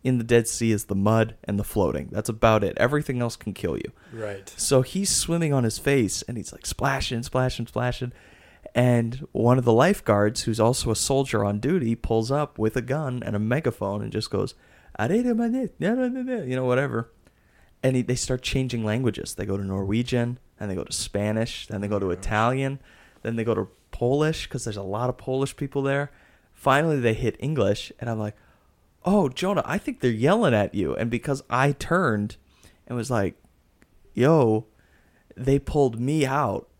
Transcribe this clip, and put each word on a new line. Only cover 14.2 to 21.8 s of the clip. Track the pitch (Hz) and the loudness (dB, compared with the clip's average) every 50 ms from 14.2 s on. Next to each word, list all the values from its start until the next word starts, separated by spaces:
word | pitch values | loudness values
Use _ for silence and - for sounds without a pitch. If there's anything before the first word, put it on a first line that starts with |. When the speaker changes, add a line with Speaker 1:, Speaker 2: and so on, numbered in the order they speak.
| 110 - | -4 -2
Speaker 1:
goes, | - 98 98 - - _ _ _ - _ _ - - - | -2 -2 -2 -4 -6 _ _ _ -20 _ _ -16 -6 -4
"Arede | 107 123 185 233 247 247 233 | -2 0 2 2 2 2 0
mane, | 220 233 233 233 262 254 - - _ | 0 0 0 -2 -2 -4 -6 -6 _
ya, | 160 190 233 | -2 0 0
ya, | 254 254 | 0 0
ya, | 247 247 262 | -2 -2 -4
ya," | 247 262 254 233 127 | -6 -4 -6 -4 -4
you | 127 127 | -4 -2
know, | 131 131 | 0 0
whatever. | 127 123 127 143 135 120 113 120 - _ _ _ _ _ _ _ _ _ _ _ _ _ _ - | 2 2 2 0 0 -2 -4 -4 -6 _ _ _ _ _ _ _ _ _ _ _ _ _ _ 0
And | 135 131 | 2 2
he, | 127 | 2
they | 123 - 127 | 0 0 -2
start | 123 - - 127 123 | -2 -2 -4 -4 -4
changing | - - - 135 131 127 123 117 110 | -4 -2 -2 0 0 0 -2 -2 0
languages. | 107 107 123 131 117 95 - - - - | 0 0 2 0 0 -2 -2 -10 -10 -8
They | - 104 | -6 -4
go | 101 98 | -2 -2
to | 101 98 | -2 -2
Norwegian, | 95 95 98 98 101 104 117 123 123 127 120 117 120 123 - _ _ _ _ | -2 -2 -2 -2 0 0 0 0 0 0 0 0 -2 -4 -10 _ _ _ _
and | 107 101 | -8 -6
they | 92 | -6
go | 87 - | -6 -6
to | - - | -6 -8
Spanish, | - - - - 101 104 107 107 110 113 117 - - - | -8 -8 -4 -4 -2 -2 0 0 -2 -2 -4 -6 -12 -12
then | - - 101 | -8 -6 -6